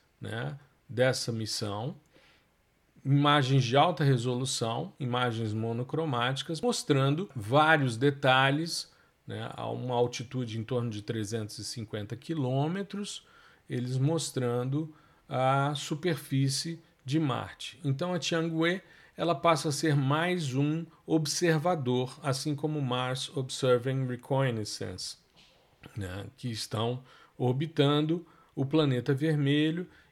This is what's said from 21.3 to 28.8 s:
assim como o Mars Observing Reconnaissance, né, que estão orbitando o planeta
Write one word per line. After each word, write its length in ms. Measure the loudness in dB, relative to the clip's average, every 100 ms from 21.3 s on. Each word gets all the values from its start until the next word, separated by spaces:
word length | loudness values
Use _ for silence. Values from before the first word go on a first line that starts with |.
| 0 2 2 2 0 0 0 -2 -4
assim 320 | -4 -2 -2
como 240 | -2 -2 -2
o 40 |
Mars 480 | -2 -2 -2 -4 -4 -6
Observing 680 | -6 0 4 4 4 -2 -2
Reconnaissance, 1120 | -6 -2 0 2 0 -4 -6 -8 -8 -10 -12 _ _ -20 _ _ _ -14
né, 320 | -10 -8 -8 -12
que 160 | -10 -8
estão 540 | -6 -4 -2 -2 -4 -10 -20 -20 -2
orbitando 920 | 0 0 -2 2 4 4 2 -2 -6 _ _
o 100 | -4
planeta 480 | 2 4